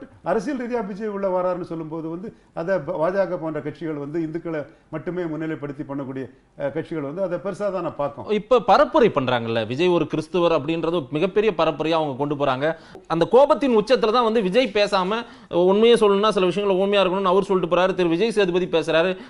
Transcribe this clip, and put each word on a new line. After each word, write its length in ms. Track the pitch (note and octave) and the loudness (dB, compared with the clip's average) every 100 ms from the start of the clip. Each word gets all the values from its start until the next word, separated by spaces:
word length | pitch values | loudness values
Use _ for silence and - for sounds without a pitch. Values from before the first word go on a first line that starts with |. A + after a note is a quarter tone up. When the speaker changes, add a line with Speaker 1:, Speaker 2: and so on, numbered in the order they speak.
| - - | -8 -10
Speaker 1:
அரசியல் 360 | - A3+ G3+ C4 | -4 -2 -2 -6
ரீதியா 280 | A#3+ A#3+ G3 | -4 -6 -6
விஜய் 220 | G3 A3 | -8 -8
உள்ள 200 | G3+ G3 | -4 -2
வராருன்னு 340 | F3+ F3+ F3+ | -2 -2 -4
சொல்லும்போது 460 | E3 E3 D#3 D#3+ D#3+ | -6 -10 -8 -8 -8
வந்து 260 | E3+ G#3 - _ | -10 -12 -18 _
அதை 240 | E3 E3+ F#3 | -10 -4 -4
ப-, 200 | D3 E3+ | -4 -2
பா 120 | E3 | -2
ஜ 180 | G3 F#3 | 0 -2
க 80 | F3 | -4
போன்ற 240 | D#3+ D3+ | -6 -6
கட்சிகள் 340 | C#3 C#3+ E3 | -8 -8 -8
வந்து 260 | D3 C#3+ E3+ | -8 -6 -6
இந்துக்களை 400 | D#3 E3 E3+ D#3 C#3 - - | -6 -6 -6 -8 -8 -16 -12
மட்டுமே 320 | D#3 D#3 F3 | -10 -8 -6
முன்னிலைப்படுத்தி 600 | E3+ D3+ D#3+ D3+ C#3+ C#3 | -6 -6 -6 -6 -8 -10
பண்ணக்கூடிய, 400 | C3+ C#3 C3 C3+ B2+ - _ - | -10 -8 -8 -8 -10 -14 _ -8
அஹ், 140 | C#3+ | -6
கட்சிகள் 300 | D#3+ D3+ D#3+ | -6 -6 -8
வந்து 200 | C#3 E3 | -8 -6
அதை 160 | F#3+ E3+ | -4 -4
பெருசா 340 | F#3+ F3 G3+ | -6 -6 -4
தான் 100 | F#3 | -4
நான் 140 | E3 B2 | -6 -4
பார்க்கோம். 340 | C#3+ C3+ A2 | -6 -6 -4
Speaker 2:
இப்ப 300 | G#3+ - B3 | -4 2 2
பரப்புரை 480 | G3+ A#3 D4 D#4 G#3+ | 4 4 6 4 4
பண்றாங்கல்ல, 580 | C#3 B2+ B2 A#2 A2+ G#2+ | 2 0 0 0 -2 -2
விஜய் 220 | B2+ F3+ | 0 2
ஒரு 180 | E3+ D#3 | 2 0
கிறிஸ்துவர் 460 | D#3 D3+ F#3 E3+ | -4 -4 0 2
அப்படின்றது 420 | D#3+ C#3+ E3 E3 | 2 0 -4 -2
ஒரு 120 | F3 B2+ | -2 -4
மிகப்பெரிய 420 | D3 F#3 G#3 G#3+ E3+ | -2 0 0 0 2
பரப்புரையா 340 | D#3 D3+ D#3 | 0 0 0
அவங்க 240 | E3 D3+ B2+ | 0 -2 -2
கொண்டு 180 | C#3+ | -4
போறாங்க. 320 | C#3+ C#3+ B2+ D3+ D#3+ - - - | 0 0 0 -2 -4 -12 -16 -4
அந்த 220 | E3 E3 | 0 4
கோபத்தின் 440 | A#3+ C#4+ D4+ C#4 A3 | 6 6 4 4 2
உச்சத்துல 360 | G#3 A#3+ G#3+ | 4 2 2
தான் 120 | A#3+ | 2
வந்து 180 | A3+ A3+ | 2 2
விஜய் 280 | F#3 G#3 B3+ | 2 2 2
பேசாம, 500 | G#3 G3+ G3+ F3+ A3+ A3+ - - | 2 2 0 0 -4 -6 -16 -4
உண்மையை 460 | E3+ F#3 G3 A3+ A#3 | 2 4 6 6 6
சொல்லணும்னா 320 | G#3 G3 G#3+ | 4 4 2
சில 180 | G3 F#3 | 2 2
விஷயங்களை 360 | F#3 G3+ F#3 | 0 0 0
ஊமையா 80 | G3 | 2
இருக்கணும்னு 360 | G3+ F3 F#3+ F#3+ | 2 2 2 2
அவர் 160 | G3 | 2
சொல்லிட்டு 340 | G3 F#3 E3+ F3 | 2 0 2 2
போறாரு. 180 | F#3 | 2
திரு 140 | F#3 F3 | 2 0
விஜய் 220 | E3+ A3+ | 2 0
சேதுபதி 360 | G3+ F#3 F3+ F3+ | 2 2 0 0
பேசுறாரு, 500 | E3 D#3 D#3+ F#3 F#3 | -2 2 2 2 -2